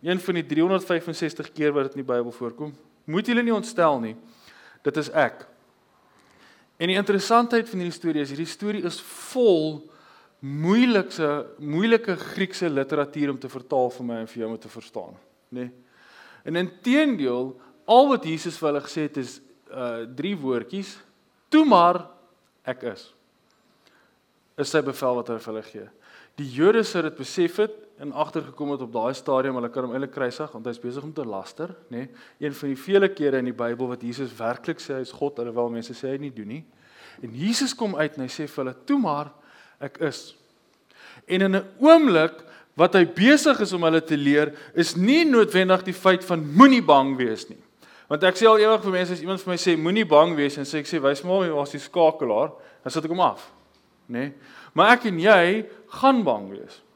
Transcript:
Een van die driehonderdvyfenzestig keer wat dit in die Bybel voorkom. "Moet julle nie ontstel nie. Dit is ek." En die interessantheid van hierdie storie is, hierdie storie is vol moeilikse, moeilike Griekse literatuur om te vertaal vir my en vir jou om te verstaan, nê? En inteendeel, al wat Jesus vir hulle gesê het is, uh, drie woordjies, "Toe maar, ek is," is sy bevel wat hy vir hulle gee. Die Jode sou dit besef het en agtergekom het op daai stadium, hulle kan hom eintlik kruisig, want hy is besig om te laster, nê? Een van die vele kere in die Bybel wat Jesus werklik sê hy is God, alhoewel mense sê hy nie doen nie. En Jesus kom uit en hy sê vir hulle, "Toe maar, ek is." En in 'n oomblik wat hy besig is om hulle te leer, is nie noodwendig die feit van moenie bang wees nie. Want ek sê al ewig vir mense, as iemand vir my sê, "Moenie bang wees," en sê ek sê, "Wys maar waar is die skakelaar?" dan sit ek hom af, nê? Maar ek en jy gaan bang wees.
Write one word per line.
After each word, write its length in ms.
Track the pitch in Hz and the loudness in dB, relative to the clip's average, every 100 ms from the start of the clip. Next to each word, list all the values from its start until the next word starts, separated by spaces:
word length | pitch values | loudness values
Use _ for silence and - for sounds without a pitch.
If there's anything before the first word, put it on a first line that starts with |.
Een 180 | 156 185 | -4 -6
van 140 | 185 | -4
die 120 | 175 151 | -6 -2
driehonderdvyfenzestig 1080 | 147 170 190 185 175 170 160 165 147 151 | 0 2 0 -2 -4 -4 -8 -8 -8 -14
keer 180 | - 151 | -4 -2
wat 100 | 147 | 0
dit 120 | 135 139 | -4 -6
in 100 | 131 | -4
die 80 | |
Bybel 180 | 123 120 | -4 -4
voorkom. 420 | 117 120 117 151 139 _ _ - | -8 -10 -10 -14 -14 _ _ -6
"Moet 200 | 165 214 | -6 -2
julle 180 | 240 | -2
nie 100 | 233 | 0
ontstel 460 | 220 - - 165 139 | -2 -4 0 2 2
nie. 160 | 113 113 - _ _ - - _ | -4 -10 -20 _ _ -20 -20 _
Dit 140 | - 143 | -4 -4
is 120 | 147 | -4
ek." 360 | 160 127 - - _ _ _ _ _ _ _ _ _ _ _ _ _ | 0 0 -2 -20 _ _ _ _ _ _ _ _ _ _ _ _ _
En 80 | 170 | -4
die 80 | 185 | -2
interessantheid 720 | 202 196 196 233 240 240 226 | 0 -2 2 2 4 0 -2
van 140 | 190 | -6
hierdie 140 | 175 165 | -8 -6
storie 260 | 170 151 | -4 -4
is, 80 | 143 | -4
hierdie 160 | 139 165 | -8 -10
storie 360 | - 202 208 170 | -8 -6 -6 -6
is 140 | 160 | -10
vol 800 | - - - 262 240 175 156 151 - _ _ _ _ _ | -16 -18 -10 0 2 4 0 -8 -14 _ _ _ _ _
moeilikse, 880 | 139 143 165 214 254 214 185 - 156 147 127 - | -10 -4 2 4 4 2 0 -4 -2 -2 -8 -12
moeilike 560 | 147 151 220 226 226 180 | -6 -2 2 2 2 -8
Griekse 540 | - - 190 - 175 | -8 -6 -6 -4 -4
literatuur 640 | 139 135 151 143 151 143 | -2 -2 -2 -4 -4 -4
om 60 | 135 | -4
te 100 | 131 | -10
vertaal 400 | 131 123 139 127 123 | -14 -6 -2 -2 -4
vir 100 | 120 | -10
my 120 | 117 | -8
en 80 | 113 | -10
vir 120 | 117 110 | -8 -8
jou 40 | |
om 80 | 113 | -8
te 80 | 110 | -14
verstaan, 460 | 117 - 117 87 92 _ _ _ | -20 -16 -14 -14 -20 _ _ _
nê? 160 | 127 123 123 _ _ _ - - - - | -12 -12 -14 _ _ _ -20 -20 -18 -8
En 80 | 170 | -6
inteendeel, 960 | 185 - - 269 311 220 135 123 131 127 - _ | -6 -6 0 2 2 0 -2 -4 -6 -10 -20 _
al 240 | - 233 277 | 4 6 6
wat 160 | 247 | 2
Jesus 320 | 160 160 175 - | -2 -6 -6 -4
vir 80 | 156 | -2
hulle 140 | 143 139 | -2 -4
gesê 240 | - 151 | -6 -6
het 100 | 143 | -6
is, 220 | 127 - _ _ _ | -10 -12 _ _ _
uh, 380 | - 123 117 117 127 | -10 -8 -8 -10 -8
drie 220 | 165 196 | -6 -6
woordjies, 560 | 135 123 117 196 190 - _ _ _ _ _ | -4 -4 -4 -10 -12 -16 _ _ _ _ _
"Toe 140 | 302 311 | 2 6
maar, 420 | 196 175 175 - - _ _ _ _ | 6 6 2 -6 -20 _ _ _ _
ek 200 | - 123 | -10 -8
is," 300 | 123 95 - _ _ _ _ _ _ _ _ _ _ _ _ _ _ - | -8 -12 -18 _ _ _ _ _ _ _ _ _ _ _ _ _ _ -8
is 120 | 139 | -2
sy 120 | 160 | 0
bevel 340 | 135 131 131 123 | -2 -4 -2 -2
wat 120 | 120 | -4
hy 100 | 113 | -8
vir 160 | 113 | -8
hulle 100 | 110 | -12
gee. 260 | 107 110 101 _ _ - - - | -12 -18 -20 _ _ -20 -20 -12
Die 80 | 143 | -12
Jode 360 | 123 170 226 220 | 0 2 4 0
sou 140 | 180 | -2
dit 140 | 160 151 | -4 -6
besef 400 | 131 - 170 175 | -12 -2 -2 0
het 180 | 208 214 - _ | -4 -4 -20 _
en 140 | 143 139 | -12 -6
agtergekom 560 | 151 - 131 131 143 | -4 -4 -10 -10 -6
het 120 | 143 127 | -6 -6
op 60 | |
daai 200 | 120 117 | -4 -4
stadium, 440 | 131 - 131 135 127 | -6 -2 -2 0 -4
hulle 100 | 117 | -6
kan 100 | 123 | -6
hom 80 | 127 123 | -6 -6
eintlik 180 | 135 139 | -8 -6
kruisig, 360 | 127 120 151 120 | -6 -6 -12 -12
want 120 | 113 | -12
hy 40 | |
is 80 | 117 | -10
besig 240 | 123 127 | -12 -12
om 80 | 147 156 | -12 -12
te 100 | 127 | -10
laster, 460 | 98 95 - 170 180 _ | -10 -12 -12 -14 -14 _
nê? 140 | 120 131 - - _ | -14 -14 -18 -20 _
Een 140 | 147 139 | -10 -8
van 160 | 143 | -8
die 80 | 131 | -8
vele 300 | 160 196 190 | 0 2 2
kere 300 | 196 147 131 | 0 0 0
in 60 | 123 | -2
die 60 | 117 | -4
Bybel 340 | 117 120 127 | -6 -4 -6
wat 120 | 123 120 | -8 -10
Jesus 240 | 120 135 113 | -8 -10 -6
werklik 420 | 113 120 - 160 | -6 -6 -8 -10
sê 160 | - 135 | -8 -10
hy 80 | |
is 80 | 127 - | -10 -8
God, 260 | 143 143 | -8 -6
alhoewel 320 | 120 117 120 | -8 -4 -4
mense 220 | 117 113 120 | -4 -12 -10
sê 160 | 131 | -8
hy 60 | 135 | -8
nie 100 | 143 117 | -10 -12
doen 120 | 104 | -12
nie. 140 | 131 160 _ _ _ - - | -14 -16 _ _ _ -20 -18
En 140 | 120 117 | -16 -6
Jesus 380 | 180 233 269 - | -2 -2 -2 -4
kom 220 | 220 156 | -6 -2
uit 160 | 156 147 | -4 -4
en 80 | |
hy 60 | 127 | -10
sê 160 | - 147 | -8 -10
vir 160 | - | -6
hulle, 120 | 131 127 - | -8 -8 -2
"Toe 120 | 277 | 0
maar, 340 | 208 147 147 - _ _ _ _ | 0 -2 -6 -14 _ _ _ _
ek 160 | 139 - 156 | -16 -6 -6
is." 280 | 127 - - _ _ _ _ _ _ - - _ | -6 -16 -20 _ _ _ _ _ _ -20 -20 _
En 140 | 185 | 0
in 140 | 196 190 | 0 0
'n 100 | 190 - | -4 2
oomblik 600 | 285 330 294 170 160 - - - _ - | 8 8 8 4 2 -2 -20 -20 _ 2
wat 180 | 175 | 4
hy 100 | 190 170 | 6 4
besig 540 | 170 214 294 302 254 | 4 6 6 4 2
is 140 | 202 | 0
om 100 | 180 | 0
hulle 180 | 165 160 | 2 2
te 140 | 160 151 | 2 0
leer, 380 | 143 147 151 147 - | 2 2 2 -4 -10
is 220 | - 165 170 | -2 -2 0
nie 300 | 190 294 330 | 2 4 4
noodwendig 580 | 247 214 185 185 185 | 4 4 2 4 2
die 100 | 190 | 0
feit 300 | 180 190 180 | 0 2 2
van 160 | - 170 | 0 -4
moenie 420 | 151 151 269 254 | 0 8 10 8
bang 360 | 165 143 135 135 | 6 6 6 -2
wees 320 | 123 110 - | -4 -4 -10
nie. 100 | - _ _ - - _ | -20 _ _ -20 -20 _
Want 160 | 147 | 2
ek 120 | 185 185 | 2 6
sê 120 | 226 | 6
al 120 | 220 | 8
ewig 220 | 214 220 | 6 4
vir 100 | 202 | 2
mense, 200 | 185 180 | -2 -2
as 80 | 180 | -4
iemand 200 | 160 190 | -6 -8
vir 100 | 185 | -4
my 60 | 175 | -2
sê, 200 | 180 165 | 0 0
"Moenie 280 | 160 202 214 | 2 0 6
bang 300 | 147 165 160 | 6 6 4
wees," 220 | 143 143 | -2 -2
en 60 | |
sê 160 | 139 156 | -6 -6
ek 60 | 143 | -4
sê, 160 | 170 | -2
"Wys 220 | 135 143 | 0 -2
maar 260 | 180 190 180 | 0 0 0
waar 140 | 151 | -2
is 80 | 139 | -4
die 80 | 147 | -8
skakelaar?" 720 | - - 160 156 127 107 151 - - _ | -8 2 4 4 -2 0 -2 -6 -20 _
dan 100 | - | -8
sit 120 | 143 | -6
ek 80 | 156 | -6
hom 80 | 165 | 0
af, 320 | 135 101 - _ _ _ _ _ _ | 0 0 -14 _ _ _ _ _ _
nê? 220 | 120 139 139 - - - | -8 -8 -12 -20 -20 -12
Maar 200 | - 196 | 2 6
ek 120 | 247 233 | 6 4
en 140 | 175 | 0
jy 460 | 185 202 170 208 214 - - - | 6 6 6 0 -4 -16 -20 0
gaan 240 | 269 254 | 2 4
bang 260 | 185 110 98 | 2 -2 -4
wees. 320 | 98 - - _ | -14 -16 -20 _